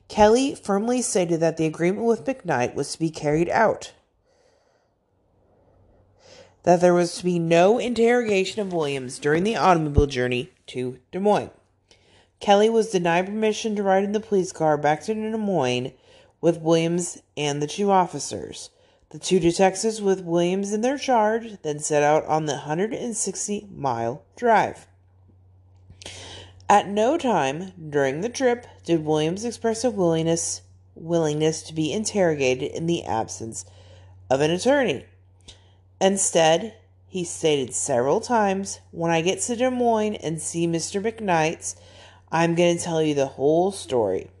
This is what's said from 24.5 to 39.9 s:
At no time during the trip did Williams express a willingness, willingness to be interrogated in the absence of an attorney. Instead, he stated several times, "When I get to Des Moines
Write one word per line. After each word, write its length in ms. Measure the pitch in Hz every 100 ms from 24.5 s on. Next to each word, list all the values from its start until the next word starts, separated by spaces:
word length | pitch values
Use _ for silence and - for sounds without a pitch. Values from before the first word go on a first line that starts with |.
| 202 117 - - _ _ _ _ _ _ _ _ _ - - - - - - - - -
At 180 | 202 190
no 300 | 208 233 330
time 560 | 254 175 135 151 185 185 151
during 320 | 143 135 147
the 80 | 240
trip 360 | 262 254 240 - -
did 180 | - 165
Williams 420 | 151 151 156 190
express 380 | 233 - 226 220
a 80 | 247
willingness, 680 | 202 170 165 165 165 - - - _ _
willingness 640 | - 165 170 156 151 156 156
to 100 | -
be 180 | 160 156
interrogated 800 | 202 208 202 170 147 127 127 143
in 140 | -
the 180 | 165 170
absence 600 | - 110 - - 113 - - - - - - - -
of 120 | 135
an 80 | 156
attorney. 560 | 180 240 285 214 123 - _ _ _ - - _ _ _ _
Instead, 760 | 190 196 - 175 160 170 220 - _ _ _
he 160 | 185
stated 520 | 170 - 160 147 113
several 460 | - - 123 135 202
times, 580 | 226 233 202 190 196 - -
"When 220 | 170 165
I 100 | 165
get 200 | 175 190
to 140 | -
Des 140 | 226 254
Moines 460 | 247 233